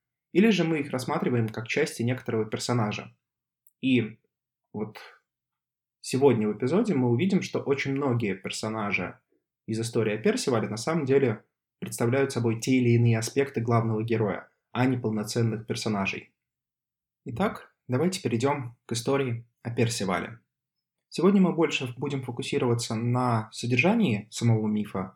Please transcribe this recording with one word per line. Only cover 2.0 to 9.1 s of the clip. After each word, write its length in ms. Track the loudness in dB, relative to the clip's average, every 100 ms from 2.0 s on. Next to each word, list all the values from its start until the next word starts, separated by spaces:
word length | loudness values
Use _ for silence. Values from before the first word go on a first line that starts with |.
некоторого 420 | -2 -2 -2 -4 -2
персонажа. 680 | -4 -2 0 0 -4 -10 _ _ _ _ _ _ _
И 320 | 0 2 0 -8 _ _ _ _ _
вот 280 | -10 -10 -12 -20 -20 _ _ _ _ _ _ _ _
сегодня 440 | -6 4 4 4 0
в 100 | 0
эпизоде 380 | 0 0 2
мы 160 | 2 2
увидим, 320 | 2 2 0
что 160 | 0 -4
очень 320 | -2 -2 -2
многие 460 | -2 0 0 0 -4
персонажи 840 | -6 -6 -6 -4 -4 -4 -6